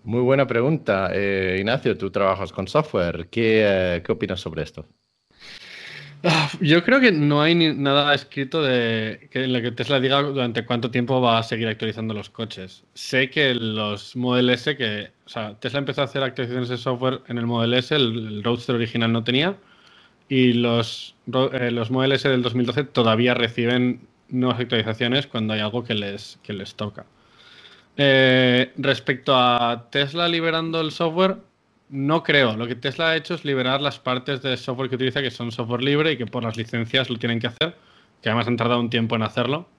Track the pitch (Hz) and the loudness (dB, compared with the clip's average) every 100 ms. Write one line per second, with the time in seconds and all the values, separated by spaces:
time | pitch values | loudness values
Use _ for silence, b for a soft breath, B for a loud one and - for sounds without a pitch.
0 | 107 120 123 139 135 117 131 160 - 98 | -2 0 4 4 2 2 2 0 0 0
1 | 92 92 98 98 92 92 101 135 127 101 | 0 0 0 0 0 0 0 0 0 -2
2 | 95 98 95 95 90 - 95 147 147 101 | -2 2 2 2 -4 -6 0 0 0 0
3 | 87 82 82 117 113 110 104 95 92 87 | 0 -2 -6 0 2 4 4 4 2 -2
4 | 92 113 98 90 87 78 76 - - _ | -2 -4 -4 -6 -8 -8 -8 -10 -20 _
5 | _ _ _ B B B B B B B | _ _ _ B B B B B B B
6 | B - 175 160 147 - 160 170 170 269 | B -2 2 2 0 -2 4 4 6 6
7 | 247 160 147 147 156 170 160 135 139 143 | 6 4 4 4 4 4 2 2 2 4
8 | 143 143 - - 131 165 139 127 117 113 | 4 0 -2 -8 -4 0 2 2 2 0
9 | 107 - - 131 131 127 117 120 123 139 | -4 -8 -8 -4 -2 0 -2 -4 0 2
10 | 131 139 143 139 123 113 113 120 117 127 | 4 2 2 -2 -2 -4 -2 -4 0 -2
11 | 120 131 123 113 113 113 113 107 110 110 | 0 2 4 2 0 -4 -4 -4 -6 -6
12 | 110 104 95 - 113 - 92 - _ - | -8 -8 -10 -10 -10 -10 -16 -20 _ -16
13 | - 131 135 156 139 120 113 107 107 101 | -2 0 2 2 2 2 -2 -2 -4 -6
14 | - 123 123 123 123 123 151 139 117 104 | -8 -4 0 2 4 2 -2 -4 -4 -4
15 | 95 _ - 120 107 104 127 135 143 143 | -10 _ -14 -12 -12 -10 -6 -4 -4 -4
16 | 139 139 131 123 120 127 120 123 120 123 | -4 -2 -4 -4 -4 -4 -4 -4 -4 0
17 | 131 123 - 120 117 120 117 127 123 151 | 0 -2 -6 -4 -2 0 2 2 2 0
18 | 120 113 110 104 113 120 - 120 117 123 | 2 0 -6 -4 -2 -2 -2 -2 -2 0
19 | 113 113 117 127 170 202 b b b b | 0 0 0 0 0 -4 b b b b
20 | b b _ 131 127 120 120 117 113 - | b b _ 4 4 4 2 0 -2 -8
21 | - _ - 127 131 131 120 117 113 131 | -16 _ -4 -2 0 -2 -4 -2 -2 0
22 | 135 135 143 127 120 123 120 117 143 - | 2 2 2 2 0 0 0 -2 -2 2
23 | 113 110 123 123 117 117 117 123 123 117 | 4 4 2 2 0 0 0 2 0 -2
24 | - _ _ 127 127 117 120 123 - 110 | -12 _ _ -2 0 -2 -2 -2 -2 -2
25 | 120 135 143 120 110 107 107 117 120 107 | -2 -2 -4 -6 -4 -4 -4 -6 -4 -6
26 | 101 101 - - - 101 98 - 104 98 | -6 -10 -16 -20 -12 -12 -12 -10 -10 -10
27 | - B B B B B B B B - | -20 B B B B B B B B 0
28 | 139 135 131 127 127 123 127 - 139 135 | 4 6 6 6 4 4 2 -2 -2 0
29 | - 123 - 131 123 120 120 120 - 139 | -2 -4 2 4 4 2 0 -2 -4 -2
30 | 143 160 170 170 165 160 165 165 156 - | -2 -2 -2 0 -2 -2 -4 -4 -4 -2
31 | 170 165 185 - - _ _ _ _ 139 | -2 2 0 0 -12 _ _ _ _ -4
32 | 139 165 160 143 123 107 117 117 139 127 | 0 0 4 4 4 0 -6 -6 -6 -2
33 | 165 160 - 170 143 135 127 135 143 - | 0 0 -4 -8 -4 -2 0 0 -2 -4
34 | 127 127 127 135 135 123 - 123 131 127 | -4 -4 -4 -6 -4 -4 -6 -6 -4 -2
35 | 131 117 131 - 120 113 117 120 135 143 | -2 -2 -4 -6 -8 -6 -4 -2 2 2
36 | 156 131 113 123 117 110 110 120 113 131 | 2 -2 -6 -6 -6 -6 -6 -6 -2 -2
37 | 127 113 120 117 120 - 160 - b b | -2 -4 -2 -2 -4 -4 -6 -6 b b
38 | b _ 113 117 117 120 117 120 120 120 | b _ -2 0 0 0 2 0 0 -2
39 | 113 117 110 - 123 147 175 | 0 -2 -2 -2 -2 -4 -8